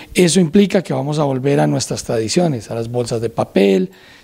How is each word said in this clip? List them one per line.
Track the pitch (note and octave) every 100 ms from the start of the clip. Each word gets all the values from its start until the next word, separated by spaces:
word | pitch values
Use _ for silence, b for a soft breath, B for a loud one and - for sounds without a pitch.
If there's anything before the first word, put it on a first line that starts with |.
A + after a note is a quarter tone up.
| B -
Eso | F3 E3
implica | E3 G3+ G3 G3
que | -
vamos | C3+ C#3+ D3+
a |
volver | C#3+ C3 C3+ C#3+
a | D3+
nuestras | C#3 - A#2
tradiciones, | - A#2+ A2 F3+ F3 B2 -
a |
las | A2+ A2+
bolsas | B2 A#2 A#2
de | A2+
papel, | - - F#3+ G3 F#3+ F#3 B B B